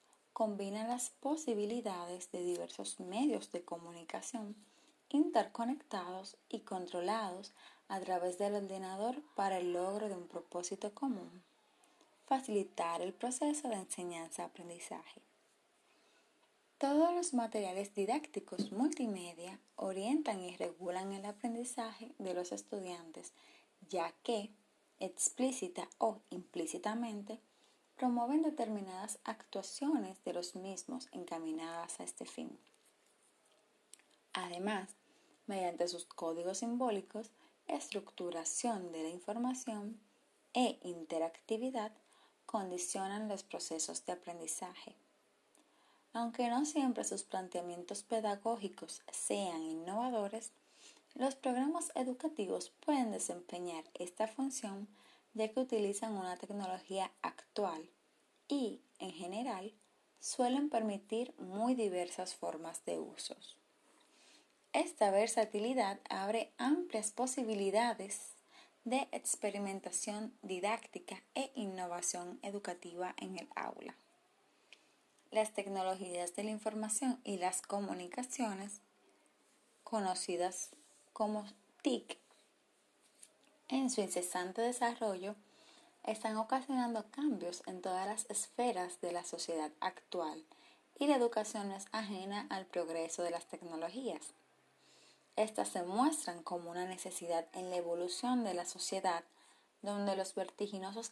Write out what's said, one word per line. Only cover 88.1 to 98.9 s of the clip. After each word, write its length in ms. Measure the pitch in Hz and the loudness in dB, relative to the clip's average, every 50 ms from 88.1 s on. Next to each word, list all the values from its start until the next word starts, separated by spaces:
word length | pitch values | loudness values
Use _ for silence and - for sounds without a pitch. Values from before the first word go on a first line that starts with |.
| 214 214 - - | 0 -2 -2 -2
esferas 720 | 208 - - - - - 240 247 220 180 180 175 - - | -2 -2 -4 -2 0 2 2 2 2 2 0 -2 -4 -4
de 120 | - 175 175 | -2 -2 -2
la 120 | 175 175 | -2 -2
sociedad 480 | - - 165 - - 170 160 151 151 - - | -4 -4 -4 -2 0 0 0 0 -2 -2 -2
actual, 640 | - 185 180 - - _ - 180 165 156 156 160 - - - - - - - - _ _ _ - | -2 -2 -2 -4 -8 _ -2 0 0 0 -2 -6 -10 -16 -20 -20 -20 -20 -20 -20 _ _ _ 2
y 80 | 285 | 4
la 100 | 294 294 | 6 8
educación 520 | 254 240 233 - 214 214 214 - 214 202 196 | 8 6 6 4 2 0 0 -2 -2 -2 -2
no 80 | 196 | -4
es 100 | 196 196 - - | -4 -6 -6 -4
ajena 540 | 220 220 196 208 185 190 196 202 208 202 - | -4 -2 -2 -4 -4 -4 -4 -4 -4 -4 -4
al 160 | 196 190 190 | -4 -6 -6
progreso 560 | - - 175 170 160 165 165 165 165 - - 175 | -2 -2 -2 0 0 0 -2 -2 -2 -2 0 0
de 80 | 175 | 0
las 160 | 170 170 - | 0 -2 -4
tecnologías. 880 | - - 160 175 170 165 160 165 170 185 254 269 226 165 147 - - - - _ _ _ _ _ _ _ _ _ - - - - - - _ _ _ _ | -8 -10 -10 -8 -8 -4 -4 -4 -4 -4 -4 -2 -2 -2 -4 -6 -10 -14 -16 _ _ _ _ _ _ _ _ _ -20 -20 -20 -20 -20 -20 _ _ _ _
Estas 320 | - 214 214 214 - 196 - | 2 2 4 2 0 -2 0
se 140 | - 196 175 | 0 -2 -2
muestran 640 | 180 190 220 262 302 311 - - - 175 170 170 | 2 4 6 6 6 6 4 0 -4 -6 -6 -6
como 260 | - 175 175 170 170 | -4 -4 -4 -4 -4
una 140 | 170 180 180 | -4 -4 -2
necesidad 640 | 185 185 180 - 190 170 - 175 170 170 165 165 - - | -2 -4 -6 -6 -8 -6 -4 -2 2 2 2 2 0 -4
en 160 | 185 185 180 | -6 -4 0
la 60 | 180 | 0
evolución 680 | 180 170 170 170 175 180 180 175 - - 247 254 247 233 | 0 2 2 0 0 0 0 -2 0 2 2 4 4 4
de 100 | 196 180 | 2 0
la 120 | 175 170 | 0 -2
sociedad, 580 | - - 180 - - | -4 -4 -4 -4 -2